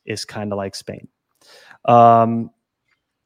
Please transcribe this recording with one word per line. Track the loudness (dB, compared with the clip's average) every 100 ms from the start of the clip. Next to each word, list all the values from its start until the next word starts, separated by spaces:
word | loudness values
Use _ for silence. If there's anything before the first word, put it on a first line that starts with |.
is | -14 -14
kinda | -14 -12 -10 -10
like | -10
Spain. | -14 -18 -18 -20 _ _ _ _ _ _ _
Um, | 2 4 6 4 2 -4 -10 _ _ _ _ _ _ _